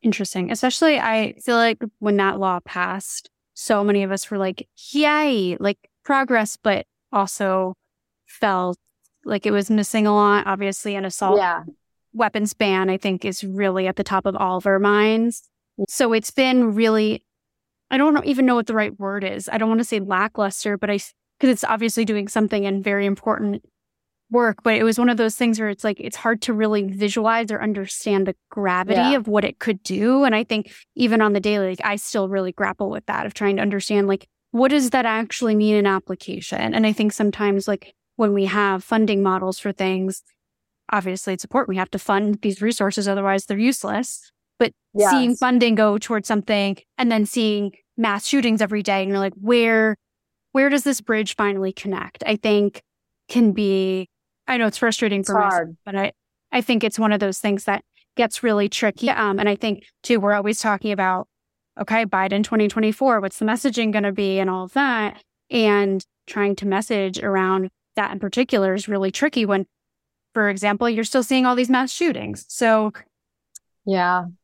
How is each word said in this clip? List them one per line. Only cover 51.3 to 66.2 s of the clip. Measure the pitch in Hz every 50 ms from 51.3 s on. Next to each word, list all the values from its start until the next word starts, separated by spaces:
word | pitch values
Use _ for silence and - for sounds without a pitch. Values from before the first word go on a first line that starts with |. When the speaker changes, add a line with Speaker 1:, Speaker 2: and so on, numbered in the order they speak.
| -
Speaker 1:
finally | - 214 202 202 196 190 190 190
connect?" | - - 202 190 180 - 185 _ - -
I | - 214
think | 208 - 226 208 208 208 202 - - _ _ _ _ _ _ _ _ _ _
can | - 247 233 214 190
be, | 220 208 196 196 190 190 190 190 185 185 - _ _ _ _ _ _ _
I | - 254 247
know | 233
it's | 214 202
frustrating | - - 233 220 - 240 214 202 196
Speaker 2:
It's | 190 -
Speaker 1:
for | 202
myself, | 214 208 202 190
Speaker 2:
hard. | 180 165 165 165 _ _
Speaker 1:
but | 202 196
I, | 196 196 - - _ _ _ _ _ _ _ -
I | 247
think | 240 - 254 220 -
it's | 220 - -
one | 220 214 208
of | 202
those | 208 196 190 -
things | - 208 202 196 -
that | - 196 196 - _ _ _ _ _ _
gets | - 233 220 - - -
really | 233 214 208 202 202
tricky. | - - - 214 196 - - 240
Um, | - - 220 208 196 196
and | 202 208
I | 202
think, | 202 - 226 202 190 - - _ _ _
too, | - 240 226
we're | 190 202 208
always | 208 196 208 214 -
talking | - 226 208 196 - 214 208
about, | 190 196 185 185 185 - _ _ _ _ _ _ _ _ _ _ -
okay, | 208 - 214 226 226
Biden | 202 - 190 190 196 196 202 214
twenty | - - 220 214 208
twenty-four, | - 226 220 220 214 - 269 269 240 220
what's | 196 190 - -
the | 220
messaging | 214 220 233 - 277 220 233 226 220 202
gonna | 214 202 202 190
be | 196 202 196 190 190
and | 190 190
all | 185 185 185
of | 185 _
that? | 269 277 277 247 226 214 208 - - _ _ _ _ _ _
And | - 240 220 214 208 202 202 196 196 190 - _ _ _